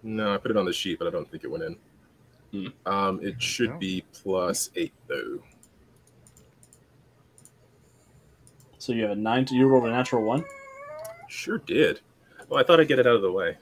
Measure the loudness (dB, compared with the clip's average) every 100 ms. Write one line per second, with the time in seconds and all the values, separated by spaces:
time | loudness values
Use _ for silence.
0 | -6 -2 0 0 0 0 0 -2 -4 -4
1 | -4 -4 -8 -12 -10 -8 -8 -12 _ _
2 | _ _ _ _ _ -10 -10 -10 -4 0
3 | 0 -2 -6 -6 -6 -2 -2 -2 -6 -6
4 | -8 -12 -2 0 0 -2 -6 -6 -8 _
5 | _ -8 -8 -10 -14 _ _ _ _ _
6 | _ _ _ -20 _ _ _ _ _ _
7 | _ _ _ _ -20 _ _ _ _ _
8 | _ _ _ _ _ _ -20 _ -4 -2
9 | 0 -2 2 2 2 4 8 6 6 -2
10 | 0 0 2 -2 -4 -16 -20 -18 -16 -14
11 | -16 -18 -16 -12 -6 -6 -2 2 2 0
12 | _ _ _ -20 -4 0 6 6 6 4
13 | 4 4 2 0 -2 -6